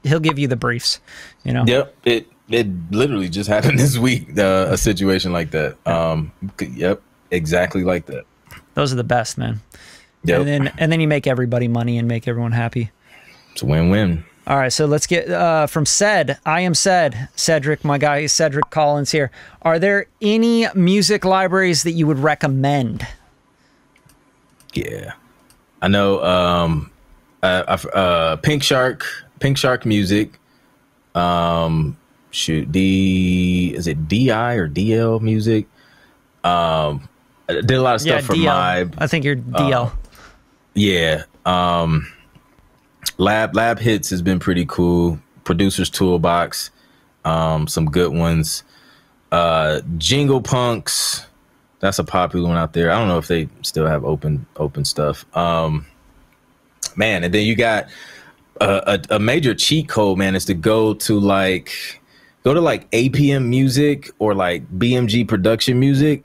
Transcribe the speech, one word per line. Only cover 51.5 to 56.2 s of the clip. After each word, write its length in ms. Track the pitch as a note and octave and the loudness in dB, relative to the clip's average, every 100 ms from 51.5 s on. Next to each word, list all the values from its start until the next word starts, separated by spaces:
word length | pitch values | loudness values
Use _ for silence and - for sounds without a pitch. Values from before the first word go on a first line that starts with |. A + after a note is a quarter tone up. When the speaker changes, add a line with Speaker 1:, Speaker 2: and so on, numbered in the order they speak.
| _ _ _ | _ _ _
Speaker 2:
that's 200 | F#2+ F#2+ | -2 -2
a 40 | |
popular 440 | E2 F#2 E2+ F2 E2+ | -2 0 0 0 0
one 100 | E2 | 0
out 160 | D#2+ | -2
there. 180 | E2+ E2+ | 0 0
I 60 | G2 | 2
don't 100 | A2 | 0
know 100 | E2+ | -2
if 100 | D#2 | -2
they 220 | E2+ D2+ - | -4 -4 -8
still 220 | - - D#2 | -8 -2 0
have 200 | D2+ B1+ | 0 -2
open, 400 | D#2 D#2 C#2+ - - | -4 -2 -4 -6 -6
open 300 | D2+ C#2+ C#2+ | -6 -4 -6
stuff. 400 | - D2+ C2+ - E2 | -2 -4 -4 -8 -4
Um, 500 | E2+ E2 D#2+ D#2 D2 _ _ _ | -2 0 -2 -4 -6 _ _ _